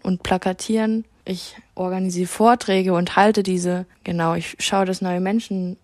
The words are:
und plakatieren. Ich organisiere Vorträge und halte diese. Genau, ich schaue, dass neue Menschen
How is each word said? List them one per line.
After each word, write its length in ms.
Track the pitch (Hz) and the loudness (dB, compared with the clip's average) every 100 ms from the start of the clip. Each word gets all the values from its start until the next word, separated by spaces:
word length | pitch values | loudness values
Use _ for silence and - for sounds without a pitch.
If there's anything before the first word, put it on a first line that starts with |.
und 200 | 196 185 | -4 -4
plakatieren. 840 | - 185 190 185 - 220 220 220 220 _ | -2 -2 -2 -4 -2 -2 0 -2 -6 _
Ich 320 | - 185 - - - | -10 -10 -10 -18 -16
organisiere 540 | - 180 185 185 175 180 | -8 -4 -2 -2 -2 -4
Vorträge 640 | - 220 240 - 190 190 | 4 4 4 2 2 2
und 240 | 175 180 - | 2 2 4
halte 260 | 202 214 | 4 4
diese. 440 | 190 180 175 180 180 _ | 0 0 0 -2 -6 _
Genau, 300 | - 170 165 | -6 -2 0
ich 220 | 170 170 - | -2 -4 -6
schaue, 260 | - 196 | -2 0
dass 160 | 190 185 | 0 0
neue 200 | 190 180 | -2 -2
Menschen 560 | 185 220 - 190 180 185 | 0 -2 -2 -4 -4 -8